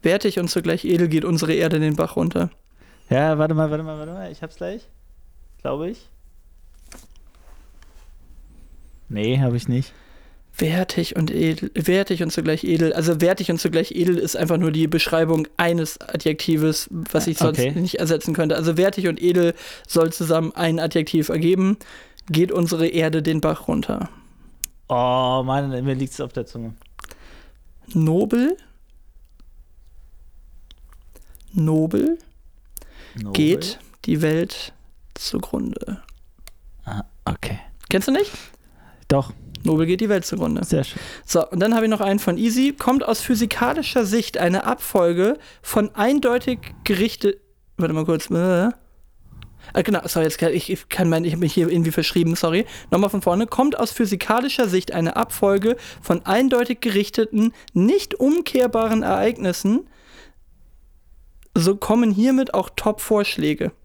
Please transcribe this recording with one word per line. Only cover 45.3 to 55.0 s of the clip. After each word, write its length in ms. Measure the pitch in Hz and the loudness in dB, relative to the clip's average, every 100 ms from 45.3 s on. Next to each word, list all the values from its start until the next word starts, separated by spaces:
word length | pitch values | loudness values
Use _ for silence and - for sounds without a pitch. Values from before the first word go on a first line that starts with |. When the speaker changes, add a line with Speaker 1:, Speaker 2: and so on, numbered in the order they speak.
| 302 - - | 0 -6 -20
Speaker 1:
von 320 | - - 208 - | -4 0 0 0
eindeutig 640 | 214 285 254 247 247 247 - - | 2 2 2 0 -2 -4 -8 -12
gerichtet-, 580 | - 190 226 - 202 196 _ _ _ - | -4 0 0 0 -2 -2 _ _ _ -4
warte 160 | 165 | -2
mal 120 | 160 160 | 0 0
kurz. 240 | 165 - | -2 0
Äh. 400 | 170 180 175 208 - _ _ - _ - - - - - | 0 2 2 0 -2 _ _ -20 _ -20 -20 -20 -20 -6
Ah, 80 | - | -2
genau, 160 | 175 196 - | 0 0 0
sorry, 200 | - 160 | 0 0
jetzt 120 | - | 2
kann, 160 | 165 | 0
ich, 160 | 175 - | 0 -2
ich 180 | 196 - | -8 -8
kann 220 | - 175 | 0 2
mein, 160 | 165 170 | 2 0
ich 80 | |
hab 60 | 160 | 0
mich 140 | 170 | 0
hier 160 | 165 170 | 2 2
irgendwie 220 | 170 165 | 2 2
verschrieben, 440 | 160 156 - 170 170 | 0 0 2 2 2
sorry. 300 | 170 170 - - - | 0 0 -2 -8 -2
Nochmal 180 | 170 196 | 0 2
von 120 | 196 | 0
vorne. 260 | 185 175 226 | 0 0 0
Kommt 300 | - 277 - | 2 0 2
aus 120 | 226 | -4
physikalischer 800 | - 220 190 - 226 269 - 226 | -2 -2 -2 0 0 0 0 2
Sicht 240 | 185 - | 0 -2
eine 220 | 175 | -2